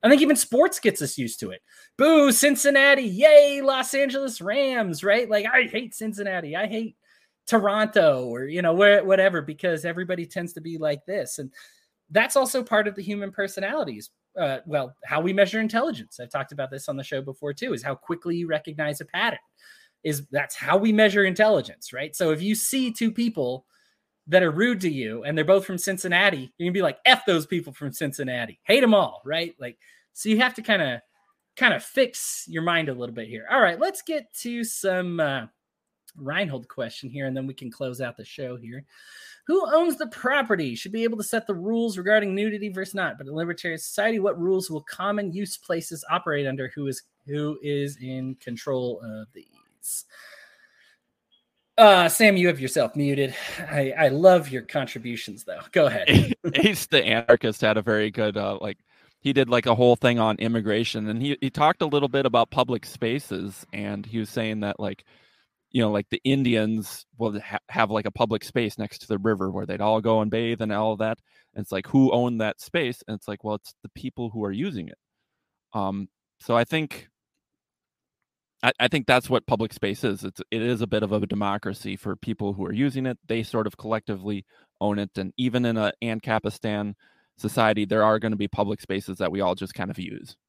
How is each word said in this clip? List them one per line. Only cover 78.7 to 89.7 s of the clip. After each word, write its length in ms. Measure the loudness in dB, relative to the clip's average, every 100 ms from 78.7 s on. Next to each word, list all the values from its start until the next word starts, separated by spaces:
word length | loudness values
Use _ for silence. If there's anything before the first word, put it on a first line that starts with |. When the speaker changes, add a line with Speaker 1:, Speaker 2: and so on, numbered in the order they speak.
| 0
Speaker 2:
I 80 | 0
think 180 | 0 2
that's 240 | 2 4
what 160 | -2 0
public 260 | -2 -2
space 320 | -4 -4 -2
is. 200 | -2 -4
It's, 160 | -8 -12 -8
it 100 | -4
is 200 | -2 -2
a 40 | -2
bit 160 | -2
of 100 | 0
a 140 | -2 -2
democracy 680 | -4 -2 -4 -6 -10 -10 -10
for 200 | -8 -8
people 360 | -8 -6 -4
who 120 | -4 -6
are 60 |
using 340 | -2 -2 -2 -6
it. 120 | -6 _
They 160 | -6
sort 240 | -2 -2 -4
of 100 | -6
collectively 680 | -6 -6 -4 -8 -6 -8 -10 _ _ _
own 180 | -2 -2
it. 120 | -4 -6
And 160 | -8 -4
even 260 | -2 0
in 120 | -2 0
a 140 | -2 -2
Ancapistan 920 | -6 -6 -2 -2 -2 -6 -6 -4 -6 -10 _ _ _ _
society, 460 | -6 0 2 2 0
there 160 | 2
are 140 | 4 2
gonna 180 | 0 -4
be 120 | -4
public 320 | -2 -4 -4
spaces 380 | -6 -8 -6 -4
that 140 | -4
we 80 | 0
all 140 | -2
just 200 | -2 -6